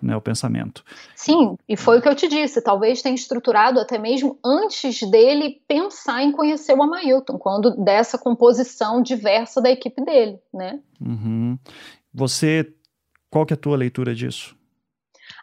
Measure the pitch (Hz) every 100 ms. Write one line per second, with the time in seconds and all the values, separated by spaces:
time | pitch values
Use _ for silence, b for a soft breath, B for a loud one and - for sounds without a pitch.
0 | 123 110 110 113 123 117 113 - B B
1 | B - - 320 240 180 - 214 - 233
2 | 262 285 349 294 294 240 226 196 220 254
3 | 269 254 - 240 247 208 233 254 - 233
4 | 214 262 262 - 240 294 415 - 269 233
5 | 202 220 240 294 294 285 - 294 392 -
6 | - 240 285 285 302 302 302 262 294 339
7 | 320 262 262 185 196 202 220 202 190 202
8 | 226 247 254 233 240 240 254 - 214 233
9 | 240 254 208 214 233 - 247 254 247 -
10 | 294 294 214 196 _ 190 185 285 - -
11 | 127 113 110 113 117 127 B B B B
12 | _ 123 131 - 156 160 156 _ _ _
13 | _ _ _ 156 156 147 147 143 123 127
14 | 123 117 123 - - _ _ _ _ _
15 | _ B B B